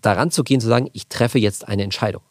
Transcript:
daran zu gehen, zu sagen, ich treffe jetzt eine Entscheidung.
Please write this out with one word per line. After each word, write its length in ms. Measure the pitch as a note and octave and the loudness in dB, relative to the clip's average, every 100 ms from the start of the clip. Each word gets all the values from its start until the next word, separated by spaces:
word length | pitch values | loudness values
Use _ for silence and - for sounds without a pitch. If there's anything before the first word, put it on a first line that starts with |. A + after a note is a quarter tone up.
daran 280 | A2+ F#2+ D3+ | 2 2 0
zu 140 | - | 0
gehen, 160 | C3 C3+ | 0 2
zu 80 | A2+ | 4
sagen, 200 | A#2+ C3 | 2 0
ich 160 | - - | -8 -12
treffe 300 | - A#2+ C3+ | -2 0 2
jetzt 280 | G#2 - - | 0 -2 -6
eine 160 | G2+ | -4
Entscheidung. 400 | G2 - A2 G2 _ | -4 -2 -4 -4 _